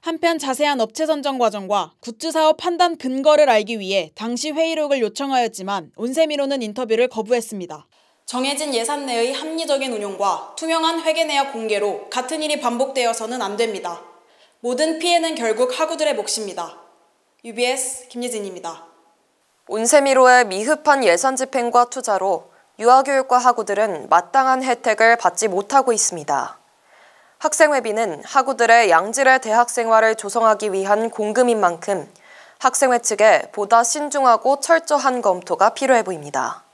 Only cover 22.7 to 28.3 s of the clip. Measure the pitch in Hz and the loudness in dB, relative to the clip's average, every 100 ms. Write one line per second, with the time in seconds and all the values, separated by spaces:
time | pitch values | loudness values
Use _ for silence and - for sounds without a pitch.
22.7 | - 226 262 269 269 262 247 247 240 208 | -2 4 6 4 -2 2 2 2 0 -2
23.7 | 202 214 165 - 170 175 269 262 262 262 | -2 -2 -2 2 2 4 0 2 0 0
24.7 | 247 233 214 226 233 - - 220 185 202 | -2 -2 4 4 4 2 0 -2 -2 2
25.7 | 277 262 220 - 175 147 143 120 - _ | 2 2 0 -2 -6 -4 -4 -4 -12 _
26.7 | _ _ _ _ _ _ _ 311 - 311 | _ _ _ _ _ _ _ -4 2 4
27.7 | 277 220 214 220 151 - | 2 -2 -4 -4 -6 -2